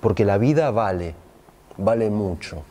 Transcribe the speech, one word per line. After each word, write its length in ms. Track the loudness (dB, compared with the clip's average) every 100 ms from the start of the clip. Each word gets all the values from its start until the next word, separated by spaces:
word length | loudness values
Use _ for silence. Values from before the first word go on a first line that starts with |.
porque 240 | 0 2 2
la 120 | 4
vida 340 | 4 2 2
vale, 420 | 0 -2 -2 -6 -12 -20 -20 -20 _ -20 -4
vale 320 | 0 0 0
mucho. 540 | 0 -4 -6 -10 -14 -16